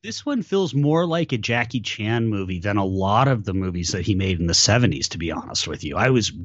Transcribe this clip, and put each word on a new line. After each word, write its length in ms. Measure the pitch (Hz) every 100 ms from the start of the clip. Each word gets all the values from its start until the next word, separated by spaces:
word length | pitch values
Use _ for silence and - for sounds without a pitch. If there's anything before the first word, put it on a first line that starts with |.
This 220 | 214 214 -
one 180 | 277
feels 320 | 170 196 180 131
more 320 | 143 160 175
like 240 | 165 170
a 40 | 123
Jackie 440 | 107 120 117 123
Chan 460 | 101 - 107 117 113
movie 320 | 104 92 90
than 180 | 98 101
a 80 | 98
lot 420 | 95 95 107 135
of 180 | 123 104
the 80 |
movies 380 | 95 92 87 87
that 120 | 98
he 100 | 87
made 260 | 92 95 90
in 80 | 85
the 60 |
seventies, 560 | 82 - 110 120 73 -
to 80 | -
be 140 | 82
honest 360 | 78 - 76 -
with 160 | 78
you. 140 | 82 76
I 140 | 123
was 200 | 127 101 -